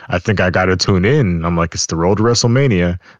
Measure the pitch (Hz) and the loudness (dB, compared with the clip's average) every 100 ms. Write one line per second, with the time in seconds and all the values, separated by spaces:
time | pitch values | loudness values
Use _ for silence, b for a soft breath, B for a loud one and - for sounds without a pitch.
0 | - 90 - 98 90 85 92 92 - 95 | -6 -4 -2 0 0 0 0 0 2 2
1 | 101 151 98 85 85 85 85 - - 82 | 2 2 0 -2 -2 -2 -2 -4 -6 -2
2 | 87 104 113 117 120 123 139 92 87 87 | 0 2 0 0 2 2 2 2 0 -2
3 | B | B